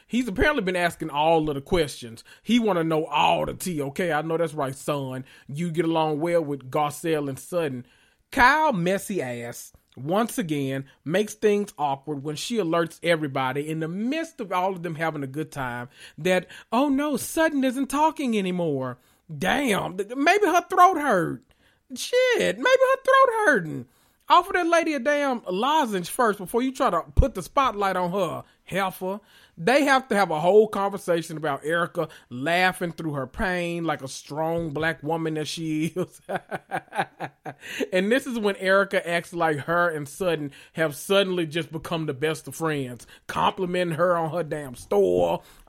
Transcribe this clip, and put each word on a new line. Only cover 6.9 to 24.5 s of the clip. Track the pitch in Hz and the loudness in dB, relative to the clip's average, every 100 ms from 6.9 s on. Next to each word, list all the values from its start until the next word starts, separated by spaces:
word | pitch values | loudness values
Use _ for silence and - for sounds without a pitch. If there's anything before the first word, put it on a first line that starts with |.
| 143 170 151 143 | -2 -2 -2 -2
and | 131 | -8
Sutton. | - 175 156 127 - _ _ _ _ | -6 -2 -2 -4 -12 _ _ _ _
Kyle, | - 247 302 311 | 4 6 6 2
messy | 202 175 190 - 180 | 2 0 0 -2 -6
ass, | 127 120 117 - - - _ - | -4 -6 -10 -12 -18 -20 _ -12
once | 139 196 233 - | -4 -2 -2 -4
again, | 170 147 135 135 135 _ 139 | -4 -4 -4 -6 -8 _ -2
makes | 185 214 | -2 -2
things | - 214 202 202 - | 0 0 0 -2 -4
awkward | 143 139 - 143 | -2 -2 -6 -8
when | 147 151 | -8 -8
she | - 233 | -4 -2
alerts | 165 170 165 - | 0 0 -2 -2
everybody | 170 165 151 135 131 139 151 | 0 0 0 -2 -2 -4 -4
in | 160 | -6
the | 160 | -6
midst | 185 233 311 320 - | -4 -4 -4 -6 -10
of | 196 | -6
all | 185 185 | -2 -2
of | 185 | -4
them | 170 151 | -6 -4
having | 165 151 | -4 -4
a | 135 | -6
good | 139 151 | -6 -8
time | 143 127 120 120 - - - | -6 -6 -6 -10 -16 -20 -6
that, | 170 185 180 - - | 0 0 -2 -12 -4
oh | 226 294 | 0 2
no, | 269 302 269 | 0 0 -4
Sutton | - 330 320 285 | -4 0 0 2
isn't | 262 254 277 | 0 0 -2
talking | 285 311 311 262 214 | 2 0 0 -2 0
anymore. | 190 180 170 139 127 123 _ _ - | 0 -2 -2 -2 -4 -8 _ _ -16
Damn, | 147 185 240 277 180 156 185 | -4 0 0 2 0 -2 -6
th-, | 202 | -6
maybe | 262 311 403 | 0 2 4
her | 392 349 349 | 4 2 2
throat | 370 359 320 | 6 6 6
hurt. | 294 190 156 139 _ _ _ _ _ | 2 2 0 -6 _ _ _ _ _
Shit, | 254 - 494 508 453 175 190 | -10 0 2 4 4 2 2
maybe | 392 | 4
her | 523 508 523 | 4 4 2
throat | 523 539 523 453 427 | 4 6 6 4 2
hurting. | 247 160 139 120 _ _ _ - | 2 0 -8 -12 _ _ _ 4
Offer | 330 359 | 4 6